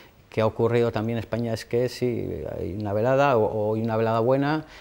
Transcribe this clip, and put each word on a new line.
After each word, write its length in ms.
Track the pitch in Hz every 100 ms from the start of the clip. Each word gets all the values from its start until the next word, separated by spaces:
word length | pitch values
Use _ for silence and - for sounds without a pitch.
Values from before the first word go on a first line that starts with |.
| - _ -
que 100 | -
ha 60 | 110
ocurrido 440 | - 113 120 117
también 280 | 113 110 117
en 20 |
España 320 | - 113 117
es 140 | 113 -
que 240 | 120 123
sí, 520 | - 123 110 92 85 - -
hay 200 | 90 98
una 140 | 104
velada 420 | 104 120 135 143 120
o, 80 |
o 300 | 107 110 104
hay 80 | 110
una 160 | 113 110
velada 220 | 113 113
buena, 440 | 117 135 143 156 151 -